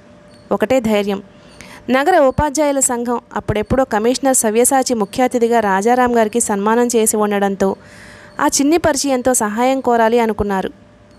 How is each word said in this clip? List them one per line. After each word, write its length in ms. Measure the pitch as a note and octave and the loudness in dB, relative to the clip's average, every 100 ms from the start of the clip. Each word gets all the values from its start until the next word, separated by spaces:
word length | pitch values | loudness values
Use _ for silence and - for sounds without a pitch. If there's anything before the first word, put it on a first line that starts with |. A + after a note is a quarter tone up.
| - - - - - | -20 -20 -20 -20 -6
ఒకటే 280 | G3 A3 C4 | -4 0 0
ధైర్యం. 440 | A3 G#3 G3+ G3+ - - - - - - - | 2 0 -2 -6 -10 -20 -20 -20 -20 -14 -2
నగర 280 | B3+ D4 F4 | 0 2 4
ఉపాధ్యాయుల 640 | C4+ - D4+ C4+ D4 C#4 | 2 2 -2 0 0 0
సంఘం 400 | C4 A#3+ A#3+ A#3 - G#3 | -2 -4 -4 -6 -6 -8
అప్పుడెప్పుడో 480 | - G#3+ G#3+ B3+ | -4 -4 -2 -2
కమిషనర్ 520 | C4 G#3 A#3 B3+ C4+ B3+ | 0 0 0 0 0 0
సవ్యసాచి 580 | A3 A3 - C4+ B3+ | 0 0 2 0 0
ముఖ్య 300 | A#3 G3 - | -2 -4 -2
అతిథిగా 360 | B3+ B3 A#3 A#3 | -2 0 2 2
రాజారాం 580 | G#3 F#3+ A3+ B3+ B3 A#3 | 2 0 2 2 2 2
గారికి 220 | G#3+ A#3 | 0 0
సన్మానం 480 | A3+ G3 G#3+ A#3 A#3+ | -2 -2 0 2 2
చేసి 300 | A#3+ A3 G#3+ | 0 0 0
ఉండడంతో 580 | G#3 G3+ G3 F#3+ F#3+ - - - - - - - | -2 0 -2 0 -2 -4 -12 -20 -20 -20 -16 -4
ఆ 80 | C#4+ | -2
చిన్ని 300 | - C#4+ E4 | 0 2 2
పరిచయంతో 560 | D#4+ C#4 C#4 B3+ B3+ | 2 0 -2 0 0
సహాయం 460 | B3 G#3 G#3+ C4 C4+ | 0 -2 0 0 0
కోరాలి 400 | B3 A#3 A3 A#3+ | 0 2 2 2
అనుకున్నారు. 500 | A3+ A3 G3+ F#3+ - - - - - | 0 -2 -2 -4 -6 -10 -20 -20 -20